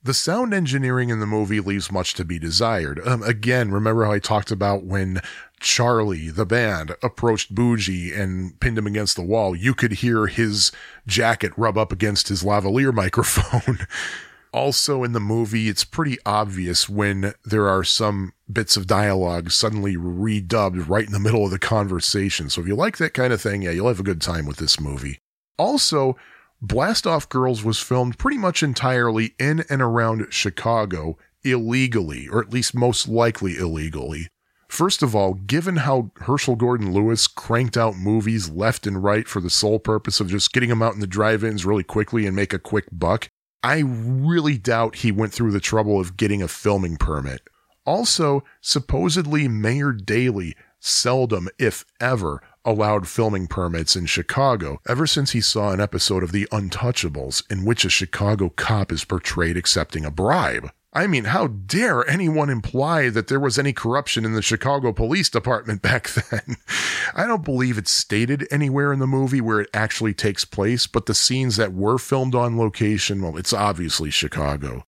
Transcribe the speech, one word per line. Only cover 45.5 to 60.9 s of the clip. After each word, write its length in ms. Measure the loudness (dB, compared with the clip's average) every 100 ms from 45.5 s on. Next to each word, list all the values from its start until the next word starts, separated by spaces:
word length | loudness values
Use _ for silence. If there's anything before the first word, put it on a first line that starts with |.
the 80 | 2
trouble 400 | 2 2 4 2
of 160 | 0 0
getting 260 | 0 0
a 60 | -2
filming 480 | -2 0 2 0 0
permit. 460 | -2 -2 -4 -8 -14 _ _ _ -2
Also, 580 | 0 0 2 2 0 -2 _
supposedly 840 | -2 -2 0 0 2 0 0 2 2
Mayor 440 | 2 0 2 0
Daley 640 | -2 0 2 2 0 -4 -10 -18 _
seldom, 720 | -2 0 2 2 2 0 -4 0
if 260 | 0 0 -12 _
ever, 420 | 0 0 -2 -4 -12 _
allowed 440 | -2 2 2 2 -2
filming 400 | 0 0 0 -2
permits 480 | -4 -2 -2 0 -2
in 100 | 0
Chicago, 720 | -2 -2 0 2 0 -2 -8 -4
ever 200 | -2 0
since 240 | 2 0
he 100 | 0
saw 300 | 0 0 0
an 100 | 0
episode 400 | 0 0 0 0
of 100 | 0
The 160 | -2 0
Untouchables 920 | -2 -2 -2 -2 -2 -4 -6 -4 -6 -4
in 160 | -2 0
which 180 | 0
a 60 | 2
Chicago 600 | 0 0 0 0 2 0
cop 420 | -2 0 0 0
is 120 | -4
portrayed 540 | -2 -4 -2 -2 0 0
accepting 480 | 0 0 0 -4 -6
a 60 |
bribe. 580 | -2 2 2 0 -2 -8 -18 _